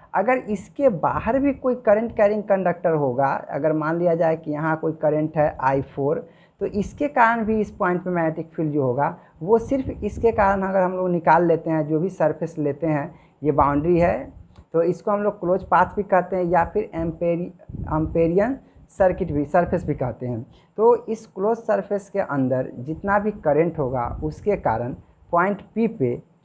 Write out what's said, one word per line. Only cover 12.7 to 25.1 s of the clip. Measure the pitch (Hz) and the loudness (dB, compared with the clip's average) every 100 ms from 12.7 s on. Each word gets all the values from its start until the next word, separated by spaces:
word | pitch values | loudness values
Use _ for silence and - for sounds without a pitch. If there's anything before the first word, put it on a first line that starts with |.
| 139 160 | -2 -2
हैं, | 151 143 - _ - | -2 -4 -12 _ -6
ये | 147 | -2
boundary | 143 139 143 165 170 | 2 2 2 2 2
है, | 170 226 269 - - - - | 2 0 -6 -18 -20 -20 -4
तो | 160 | 0
इसको | 170 175 220 | 0 0 -2
हम | 202 | -2
लोग | 208 202 | -2 -2
क्लोज | 175 185 | -2 -2
पाथ | 185 175 185 - | 2 2 2 0
भी | |
कहते | 196 185 180 190 | 0 2 2 -2
हैं | |
या | 175 175 | 2 2
फिर | 170 208 - | 2 -2 -4
एम्पेरी-, | 160 170 160 170 170 175 - - - - | -4 -6 -2 -2 -2 -4 -12 -16 -10 -4
एम्पेरियन | 156 160 165 165 180 233 269 - - - | -2 0 2 2 2 0 -2 -10 -20 -10
सर्किट | - 185 180 165 | 0 2 2 -2
भी, | 147 | -2
सरफेस | 143 180 175 170 156 | 0 2 2 0 -2
भी | |
कहते | 139 123 - 123 | -4 -4 -6 -6
हैं। | 113 - - _ - | -6 -8 -18 _ 2
तो | 233 233 214 | 4 4 0
इस | 220 - | -8 -8
क्लोज | 190 202 226 | -4 -2 -2
सरफेस | 226 202 190 202 196 | 0 -2 0 -4 -4
के | 196 | -4
अंदर | - 139 127 127 - | -2 0 0 0 -4
जितना | - 139 160 196 208 | -8 -10 -6 0 0
भी | 208 | 0
करंट | 208 156 143 170 160 | -2 0 2 2 0
होगा, | 127 127 120 - | -2 -2 -4 -6
उसके | 151 147 208 196 | -8 -6 -4 -2
कारण | 123 113 120 165 - | 0 -2 -4 -8 -16